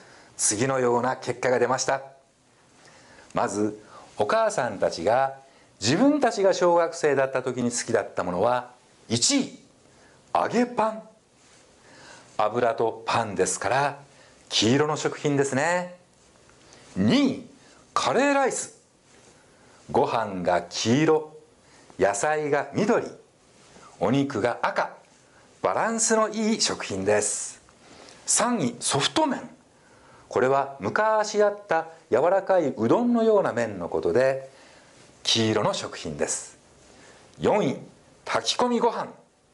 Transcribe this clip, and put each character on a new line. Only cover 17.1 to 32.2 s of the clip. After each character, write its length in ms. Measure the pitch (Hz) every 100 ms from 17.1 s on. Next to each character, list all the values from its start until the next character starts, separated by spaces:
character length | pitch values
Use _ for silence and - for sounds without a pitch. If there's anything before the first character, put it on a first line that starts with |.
| 247 277
位、 140 | - - - - - _
カ 200 | - -
レ 180 | 170 285
ー 20 |
ラ 140 | 277 262
イ 60 |
ス。 260 | - - - _ _ _ - - - _ _ - - -
ご 160 | - 143
飯 360 | 120 107 95
が 180 | 87 87
黄 400 | - - 113 131
色、 360 | 156 156 - - - _ _ - - -
野 160 | 95 -
菜 340 | 151 151 151
が 200 | 147 -
緑、 320 | - 208 202 - - _ _ _ _ - - - -
お 120 | 90
肉 280 | 139 139 107
が 200 | 117 117
赤、 340 | - - 160 - _ _ _ - - -
バ 120 | 92
ラ 160 | 104 196
ン 100 | 226
ス 160 | - 220
の 140 | 214
い 240 | 214 214
い 80 | 226
食 220 | - 95
品 200 | - 98
で 180 | 98 104
す。 380 | 104 - - - - - - - - - -
三 360 | - 226 240
位、 160 | 143 -
ソ 180 | - 139
フ 140 | -
ト 160 | - 302
麺。 140 | - - - _ _ - - - - -
こ 100 | -
れ 80 | 127
は 300 | 139 135 -
昔 640 | 98 - 220 220 208 208
あ 60 | 208
っ 180 | 202 -
た 200 | 165 165 - -
柔 200 | 110